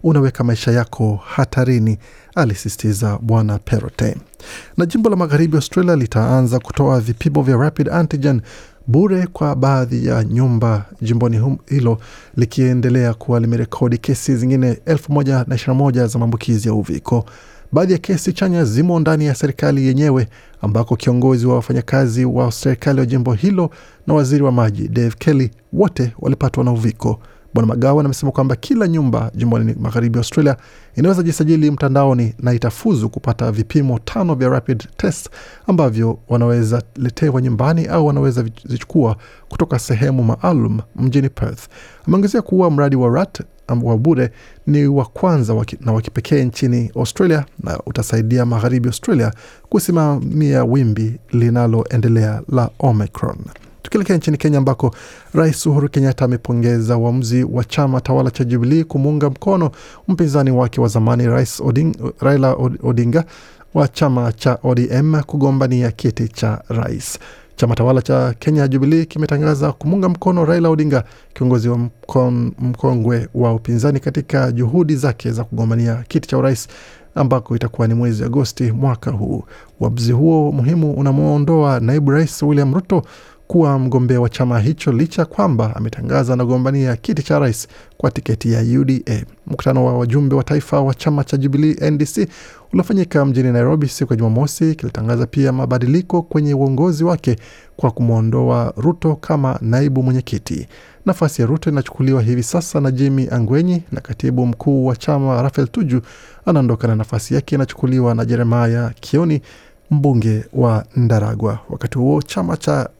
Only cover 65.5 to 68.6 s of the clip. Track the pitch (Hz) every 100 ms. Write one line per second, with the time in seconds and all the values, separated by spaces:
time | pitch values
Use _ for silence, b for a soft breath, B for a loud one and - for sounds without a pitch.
65.5 | 135 131 123 120 110 123 - 113 - 110
66.5 | 107 - 113 - - - - B B B
67.5 | - 123 117 120 131 - 131 127 117 -
68.5 | 151